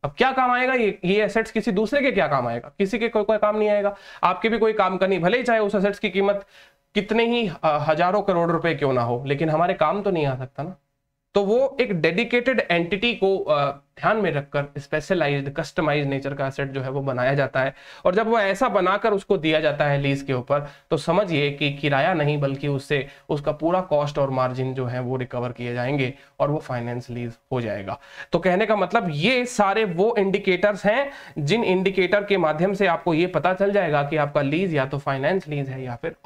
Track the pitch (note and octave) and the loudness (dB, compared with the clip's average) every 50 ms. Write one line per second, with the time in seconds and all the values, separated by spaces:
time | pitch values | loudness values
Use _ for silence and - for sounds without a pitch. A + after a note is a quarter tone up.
0 | - C#3+ - - A#3+ C4 C4 C4 B3+ B3 B3 B3 B3+ B3+ C4 B3+ A3+ G3+ G3 - | -8 -8 -2 0 0 2 2 2 2 2 2 2 2 0 2 2 2 0 0 -2
1 | - F3 G3 G#3 G#3+ G3 G3+ A3+ A3 - - A3 G#3 B3 G3 F#3 A3 G#3 C#4+ C#4+ | -2 0 2 2 2 2 0 0 -2 0 -2 -2 -2 0 0 0 0 2 0 2
2 | C4 C4+ G#3 G3 E3+ D3 C#3+ C3+ A#2+ A#2+ A#2 A#2+ A#2+ - _ _ G3 F#3+ A3 A3+ | 2 2 2 2 0 2 0 0 -2 -2 -4 -6 -8 -10 _ _ -2 -2 0 -2
3 | A3+ A3+ - A3 G#3 G#3 A3 G#3 G#3+ G#3 G#3 G#3+ G#3+ G#3+ G#3 G#3 G3+ G3+ G3+ - | -2 0 0 0 2 2 2 2 2 0 2 2 2 2 2 2 0 -2 -4 -4
4 | - - - - - E3+ F#3 F3+ - A3+ A3 A3+ G#3 A3 G#3+ G#3+ G3 F#3 F#3+ F3+ | -16 -20 -10 -2 0 0 0 0 0 0 0 2 2 0 2 2 0 0 2 0
5 | F#3+ F#3+ G3 F3+ E3 F3+ G#3+ B3+ B3 B3 A#3 A3+ G#3+ G3+ G#3 G#3 F#3+ G3+ G3 - | 0 0 0 2 2 2 2 2 2 2 2 2 2 0 0 2 0 0 0 0
6 | - G#3 F3 G3 G3 G3+ G3+ G3 G3 _ _ - - - _ _ _ _ _ G3+ | -4 -2 0 2 2 2 0 0 -4 _ _ -20 -20 -20 _ _ _ _ _ -2
7 | G3 G3+ G#3+ A3+ A#3 A#3 A#3+ A#3+ A#3 G3 D#3 - - D#3+ D3 D3 C#3+ D#3 D#3 D#3 | -2 0 0 2 2 2 2 0 -2 -2 -6 -2 0 0 0 0 2 0 2 2
8 | F3 F3+ F#3 G#3 G3 - F#3 E3+ E3+ E3 E3+ D#3+ E3 E3+ D#3 C#3 D3 C#3 C3 B2+ | 2 2 2 2 2 2 2 2 2 2 0 0 0 0 -2 0 0 0 2 2
9 | A#2 A#2 A#2+ A#2+ C3+ C#3 C#3+ C#3 E3 D#3+ D#3 D#3 C#3+ C#3+ - - D#3 D3+ E3+ G3+ | 0 0 -2 -4 -2 -2 -2 0 0 0 2 2 2 2 2 2 2 0 0 0
10 | G3+ G3+ F#3+ E3 D3 C#3 C3 B2 C3 B2 _ - C#3 C#3+ - _ _ _ _ _ | -2 0 0 0 0 0 -2 -4 -8 -12 _ -10 -10 -10 -12 _ _ _ _ _
11 | _ _ _ _ _ _ _ G3+ G3+ F#3+ G#3+ B3 C4+ C#4 C#4 C#4 B3+ A3 G3+ E3 | _ _ _ _ _ _ _ 0 2 2 2 2 2 0 0 -2 -2 -2 0 0
12 | D3+ D#3+ E3 F#3 A#3 - - A#3+ A#3+ B3+ B3+ G#3+ - - F3 E3+ E3+ E3+ G3+ G3 | 2 2 2 2 -2 0 0 2 2 2 0 0 0 0 0 0 0 0 -2 -2
13 | A3 A#3+ A3+ - F#3+ G3 G3 F#3 - - D3+ D3 C#3+ C3 - - _ _ _ - | 0 -2 0 2 0 0 0 0 0 0 2 2 2 -2 -2 -6 _ _ _ -4
14 | - E3+ G#3+ A3+ G#3 E3+ D3 C#3+ C#3+ - - D3 C#3 C#3 - C#3+ C#3 - - D#3 | 0 0 0 2 0 0 -2 -2 -6 -4 -4 -4 -4 -4 -8 -12 -8 -4 -4 -4
15 | D3+ - F#3+ F3 D#3 C#3+ C#3+ C#3 C#3 C#3 C#3 - D#3 D3+ - - E3 D3+ D3+ D3+ | -2 0 0 0 2 0 0 -2 -2 -4 -6 -6 -8 -6 -4 -2 0 0 2 0
16 | D3 C#3 C#3 C3+ C3+ C#3 C#3 C#3+ C#3+ C3+ C3+ - C#3+ C#3 C3 C3+ C3 B2+ C3 C#3 | 0 0 -2 -2 -4 -6 -4 -4 -4 -4 -2 -4 -6 -4 -4 -6 -6 -4 -4 -4
17 | C#3 C#3 B2+ B2 B2 B2+ C#3 C#3+ C#3 C3 - C3 C3 C#3 C#3 - - - - - | -4 -2 -2 0 0 0 2 2 0 0 0 -2 -2 -2 -4 -8 -20 -20 -20 -2
18 | - F3+ F3+ G3 A3+ G#3+ A#3 A#3 G3+ G3 F#3+ F#3 C4+ B3+ F#3+ G3+ - F3+ F#3+ G#3 | 0 2 2 2 2 2 2 2 2 2 0 0 0 2 2 2 2 2 2 2
19 | - A#3 G#3 G3 - _ G3+ F3+ D3 D#3+ D#3 D#3 D#3 D3+ C#3 C#3+ D#3 D3 C#3+ C#3+ | 2 2 0 0 0 _ 0 0 2 2 2 4 2 2 0 2 0 2 2 2
20 | C#3 C#3 C#3 C3+ - - C3+ B2 A#2+ - C#3 D3 C#3+ C#3+ - - _ _ - D3+ | 2 0 0 -2 -2 -2 -2 -2 0 0 0 -2 -2 -6 -14 -20 _ _ -4 -2
21 | D3 - E3+ F#3 G#3+ F3+ E3 C#3+ C#3+ C#3+ C#3+ C#3+ D3+ C#3+ C#3+ - - D3+ C#3 C3+ | 0 2 2 2 2 2 0 0 0 0 0 0 -2 -2 -2 0 -2 0 2 2
22 | C#3+ E3+ F#3+ E3 D3 C#3+ D3+ D3 C#3+ C3+ C#3 C3+ - D3 C#3+ C3+ C3 - D3+ C#3+ | 2 2 2 2 2 0 0 0 0 -2 -2 -2 -2 -2 -2 -2 -2 -2 -2 -2
23 | B2+ - - - _ _ D#3 D3 D3 D#3 D3 D3 D#3 D#3+ F3 F#3 F3+ F3+ D3+ D3 | -2 -6 -12 -20 _ _ -4 -2 -2 -4 -4 -2 0 0 0 0 0 0 0 0
24 | D3 C#3+ C#3+ D3+ C#3 C3+ C3 C3 B2+ B2+ B2+ B2+ C3 C3 C3 C3 B2+ A#2+ B2 B2+ | 0 0 0 0 0 0 0 0 0 0 0 -2 -4 -4 -2 -4 -4 -4 -4 -4
25 | B2+ B2 C3 B2+ B2+ A#2+ - B2 A#2+ B2 B2 - B2 A#2+ A#2+ B2 A#2+ B2+ C#3+ C#3+ | -4 -4 -4 -4 -6 -6 -6 -6 -6 -6 -6 -6 -8 -6 -4 -4 -2 -2 0 0
26 | C3 B2 - - - _ _ _ C#3+ C#3+ C#3+ D#3 D#3 - C3 B2 A#2+ A#2+ A#2+ B2 | -2 -2 -4 -8 -18 _ _ _ -2 0 0 -4 -4 -6 -6 -6 -6 -6 -6 -8
27 | B2+ - A#2+ A#2+ A#2+ A#2 A2+ _ _ _ C3 B2+ A#2+ A2 G#2 G#2 G2 G2 G2 - | -8 -8 -8 -8 -8 -8 -10 _ _ _ -4 -4 -2 -4 -6 -6 -6 -8 -10 -10
28 | - - - - - _ - E3+ E3+ F#3 F3 F#3+ A3 G#3 A3 G#3 F#3+ F3 - A#3 | -12 -20 -18 -18 -14 _ -4 0 2 2 2 2 2 2 2 0 0 0 0 0
29 | G#3 F3+ D3+ C#3+ D#3 A3 C4 B3 B3 A#3+ - - G#3 F#3+ G3 A3 A3 G3+ E3 E3 | 0 0 -4 0 0 2 2 2 0 -2 0 2 2 2 4 2 0 -2 0 2
30 | G3 A3+ A#3+ G#3+ G3 G3 F#3+ G#3 G3+ F#3+ F#3 F3+ F#3+ G#3 G#3 F#3 - G3+ G#3+ B3+ | 2 2 4 2 2 2 0 0 2 2 0 2 2 0 0 2 0 2 2 2
31 | C#4+ C#4 - - - - - - D3 C#3+ F#3 A#3 A#3 - F#3 F#3 F#3+ G3 G3 G3 | 0 -2 -6 -14 -20 -14 -8 -6 -2 0 0 0 2 2 2 2 2 0 2 2
32 | F#3 F3 G3 G3+ G3+ G3+ G3+ F#3+ E3+ D#3 D#3 D3+ F3 G3+ G3+ F#3 G3+ F3+ E3 D#3+ | 2 2 2 0 2 2 0 2 2 2 2 2 0 0 2 2 2 0 0 0
33 | - F3+ E3 D3+ F3 F3+ F#3 D#3+ C#3 F3 F#3 F#3 G3+ G3+ G3+ G3+ F#3 D#3+ D3 D3 | 0 0 0 2 0 0 0 0 0 0 0 2 0 2 2 2 2 2 2 0
34 | C#3+ C#3+ D#3+ D#3 D3 C#3+ C#3+ D3+ C#3+ C3+ C#3+ E3 G3 F#3+ D#3+ C#3+ C3 C3+ D3+ C#3 | 0 0 0 0 0 0 0 0 0 0 0 0 0 0 0 0 -2 -2 -4 -4
35 | - D3 C3+ C3+ C3+ D3+ F#3 G3 F#3 D#3 D3+ D3 C#3 C3 B2+ C3 C3 B2 A#2+ A#2 | -4 -4 -4 0 0 0 0 0 -2 -4 -6 -6 -6 -6 -8 -8 -8 -10 -10 -8
36 | - E3 E3 _ _ | -8 -10 -10 _ _